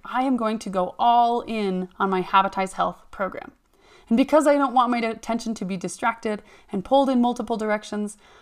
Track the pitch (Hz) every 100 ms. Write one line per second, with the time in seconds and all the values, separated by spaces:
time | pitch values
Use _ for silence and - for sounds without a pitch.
0 | - 247 269 240 220 220 202 185 180 -
1 | 240 240 233 240 226 220 202 185 185 -
2 | 196 185 180 190 196 196 190 - 180 -
3 | - - 190 - - _ _ _ _ _
4 | - 233 269 302 294 285 269 247 240 240
5 | 226 226 - 233 226 220 185 190 175 -
6 | 175 175 220 208 - - - 196 - 269
7 | 269 247 240 240 214 220 214 208 - 208
8 | 208 - _ -